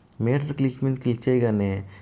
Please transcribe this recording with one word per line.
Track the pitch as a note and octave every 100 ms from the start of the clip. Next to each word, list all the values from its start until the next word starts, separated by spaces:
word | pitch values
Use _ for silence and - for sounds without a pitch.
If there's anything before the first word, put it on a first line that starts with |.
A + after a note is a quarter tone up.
| _ -
మీటర్ | A2+ C#3 D3
క్లిక్ | C#3+ C3+ B2+
మీద | C3+ C3
క్లిక్ | B2+ A#2 -
చేయగానే | B2+ A#2 G#2+ G2 G2 G2 -